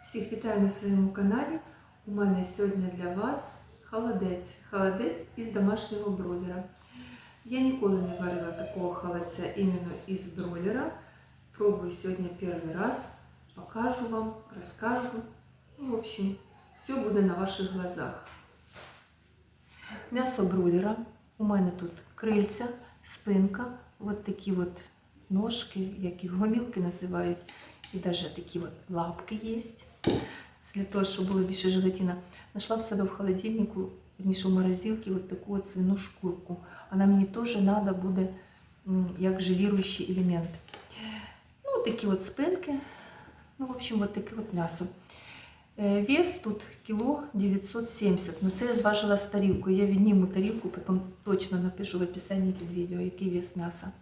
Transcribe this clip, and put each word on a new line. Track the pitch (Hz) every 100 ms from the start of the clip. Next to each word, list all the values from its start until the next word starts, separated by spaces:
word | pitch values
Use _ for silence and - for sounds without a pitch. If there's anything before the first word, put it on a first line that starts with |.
| -
Всіх | 226 202
вітаю | 220 226 208
на | 196
своєму | - 202 196 190
каналі. | 196 196 233 294 320 - - - - -
У |
мене | 202 202 185 180 -
сьогодні | 202 196 185 175
для | 180
вас | 185 226 285 - - - - -
холодець. | 220 233 196 185 180 - - -
Холодець | 202 190 190 269 - - -
із | 226
домашнього | 202 196 226 - 208 208
бройлера. | 185 175 175 180 180 190 - - - - - - - -
Я | 254
ніколи | 262 - 202 190
не | 180 180
варила | 180 175 170
такого | 170 - 190 180
холодця | 175 175 170 170 - 180
іменно | - 190 175 175 - -
із | 190
бройлера. | 175 165 170 170 185 247 - - - - - - - -
Пробую | 208 180 175
сьогодні | - 190 180 175
перший | - 185 170 160
раз. | 170 233 269 - - - - - -
Покажу | - 220 247 254 233
вам, | 220 220 - - 196
розкажу. | 175 - 226 247 247 226 - - - - _ -
Ну, | 269
в | 226
общем, | 226 - 196 196 - - - -
все | - 262
буде | 214 202
на | 190
ваших | 175 190 196 185
глазах. | 185 180 170 160 - - - - - - - - - _ _ _ _ _ _ _ - - 208 -
М'ясо | 240 254 247
бройлера. | 190 185 175 175 202 233 - - _ _
У |
мене | 214 202 180
тут | 180 175 - - -
крильця, | 220 208 196 - 240 - - -
спинка, | - - - 196 196 - 247 - - _
от | 202 208
такі | - 190 -
от | 180 175 - - _ _ - -
ножки, | 190 226 233 - 196 190 190
як | 180 175
їх | 180
гомілки | 185 214 233 240 -
називають, | 175 175 180 175 175 175 - - - - -
і | 190
даже | 180 175 156 -
такі | 170 175
от | 165 - -
лапки | 175 170 - - 214
є. | 220 226 - - - -
Це | - - - - - - - 196
для |
того, | 196 202 190
щоб | - 185
було | 190
більше | 185 190 185
желатина. | 185 190 190 185 180 - - -
Нашла | 208 - 226
в |
себе | - 202
в | 190
холодильнику, | - 202 185 220 220 196 185 185 - - -
вірніше, | 190 185 190
в |
морозилці, | 185 185 180 220 220 -
от | 185 -
таку | 180 - 196
от | -
свину | 185 185 196
шкурку. | - - 185 170 - 175 - - -
Вона | 190 196
мені | 196 196
теж | 233 233 220
надо | 196 208 196
буде, | 185 185 185 190 - - - - - -
м, | 185 180 180
як | 185 190
желіруючий | 185 180 202 202 185 - 180
елемент. | 185 180 170 165 - - - - - 220 214 208 - _ _ 554
Ну, | 523
такі | 233 - 208
от | 185 -
спинки. | - 302 359 - 277 - - - - - - - -
Ну, | 262
в |
общем, | 254 - 220
от | 202
таке | - - 220
от | 196
м'ясо. | 175 165 - 180 - - - - - - - _ -
Е, | 202 202 208
вес | 294 349 -
тут | 220 202 - - -
кіло | 214 247 294 -
дев'ятсот | 202 196 190 - 233 226
сімдесят. | - 202 180 - -
Ну, | 190 -
це | 240
я |
зважила | 214 208 208 208 202
з |
тарілкою. | - 202 196 180 190 190
Я | 202
відніму | 190 214 196 185
тарілку, | 190 202 226 -
потім | - - 185 - -
точно | - 190 - 185
напишу | 180 185 196 180
в |
описанні | 175 180 - 196 190
під | 185 170
відео, | 180 175 180
який | 180 - 190
вес | 175 175 180
м'яса. | 170 170 190 -